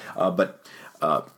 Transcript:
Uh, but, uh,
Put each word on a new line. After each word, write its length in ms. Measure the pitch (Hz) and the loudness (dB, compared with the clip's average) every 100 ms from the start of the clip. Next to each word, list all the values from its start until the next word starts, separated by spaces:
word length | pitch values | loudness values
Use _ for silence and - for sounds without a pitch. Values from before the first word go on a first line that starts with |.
| - - | -10 0
Uh, 140 | 92 | 2
but, 340 | 90 95 - - - - - | 4 0 -2 -20 -20 -20 -4
uh, 180 | 78 73 - | 0 0 -2